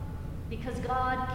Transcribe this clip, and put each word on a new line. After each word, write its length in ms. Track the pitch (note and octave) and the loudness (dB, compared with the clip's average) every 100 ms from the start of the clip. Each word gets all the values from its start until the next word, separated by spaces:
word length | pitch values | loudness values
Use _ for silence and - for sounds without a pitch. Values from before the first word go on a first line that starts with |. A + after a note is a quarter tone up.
| - - - - - | -4 -4 -4 -4 -4
because 280 | A3 B3+ A#3 | -4 -2 -2
God 480 | B3 B3+ B3+ B3+ B3+ | 2 4 4 2 0